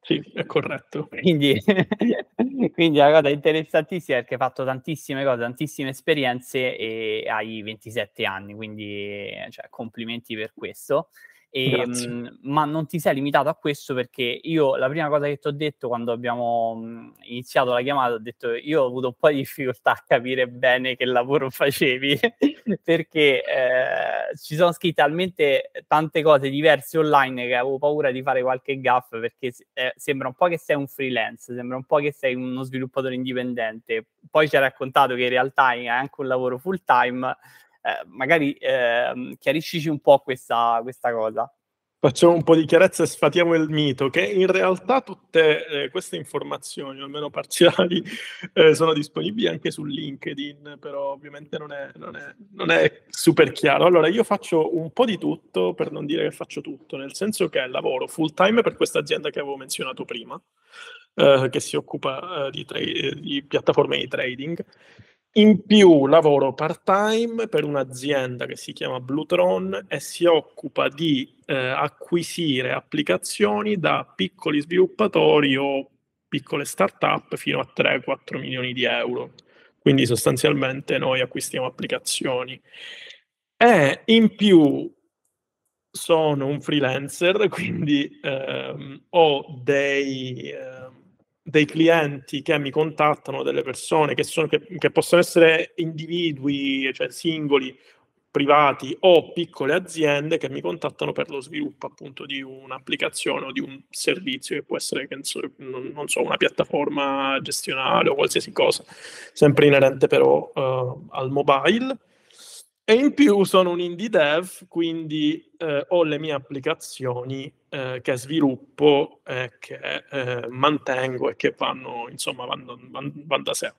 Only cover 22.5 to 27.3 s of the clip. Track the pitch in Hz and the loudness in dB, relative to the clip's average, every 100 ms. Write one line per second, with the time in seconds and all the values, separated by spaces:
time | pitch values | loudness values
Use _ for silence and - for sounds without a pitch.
22.5 | 294 - 190 - 165 160 156 147 131 - | 0 -6 -4 0 0 0 2 2 2 0
23.5 | 139 127 127 131 - - - - - - | 0 2 0 0 -2 -2 -4 -6 -10 -10
24.5 | 151 175 165 175 156 147 160 185 - 147 | 2 2 2 -2 2 2 2 -4 0 2
25.5 | 131 - - _ 151 156 170 151 147 139 | 2 -2 -14 _ 0 2 0 4 4 4
26.5 | 139 156 143 - 160 156 143 131 | 2 4 4 2 -2 4 4 4